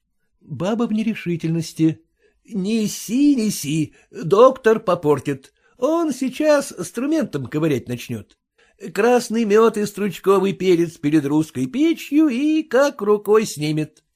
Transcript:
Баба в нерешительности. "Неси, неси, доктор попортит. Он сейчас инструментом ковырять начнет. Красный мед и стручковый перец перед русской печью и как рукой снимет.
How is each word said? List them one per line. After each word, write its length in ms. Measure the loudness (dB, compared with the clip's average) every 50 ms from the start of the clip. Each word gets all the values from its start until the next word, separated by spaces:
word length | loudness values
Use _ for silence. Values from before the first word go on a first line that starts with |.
| _ _ _ _ _ _ _ _
Баба 460 | _ -14 -10 -6 -4 -4 -2 -2 -2 -2
в 40 |
нерешительности. 1120 | -2 -2 -2 -2 -4 -6 -4 -6 -6 -4 -4 -4 -4 -4 -4 -6 -4 0 0 0 0 -2 _ _ _ _ _ _ _ _ _
"Неси, 920 | -12 -8 -6 -4 -2 -2 -2 -2 -2 -4 -8 -8 -4 -2 2 4 4 4
неси, 580 | 2 2 -2 -2 -4 -4 -4 -2 -2 -2 -4 -6 _ _ _
доктор 680 | -14 -10 -4 2 6 6 6 6 6 4 2 2 2 2
попортит. 760 | 2 -2 -2 0 2 2 2 2 0 -4 -6 -6 -8 -18 _ _ _ _ _ -4
Он 340 | -2 0 0 0 0 -2
сейчас 600 | -4 -4 -6 -6 -4 -2 2 2 2 2 2 -2 -8 -12
инструментом 680 | -12 -10 -8 -6 -4 -2 0 -2 -2 -2 -4 -6 -6
ковырять 420 | -6 -4 -2 0 0 0 -2 -4 -6
начнет. 500 | -10 -10 -8 -10 -10 -10 -12 _ _ _ _ _ _ _ _ _ _ _ -16 -10 -4
Красный 520 | 0 2 4 2 2 0 0 -2 -2 0
мед 320 | 2 4 4 4 4 2 0
и 80 | -4
стручковый 680 | -4 -4 -4 -6 -6 -6 -4 0 2 2 2 2 0 -2
перец 440 | -2 2 2 2 2 2 -2 -4 -6
перед 280 | -2 0 0 2 2
русской 420 | 2 0 0 -2 -2 -4 -6 -6 -4
печью 600 | -2 0 0 0 0 -2 -4 -2 2 2 2 2
и 360 | 2 0 0 0 0 -2 -2
как 380 | 0 2 2 2 2 0 -2
рукой 440 | 0 0 0 0 2 2 2 2 2
снимет. 580 | 0 -4 -6 -4 -4 -2 -2 -4 -6 _ _ _ _ _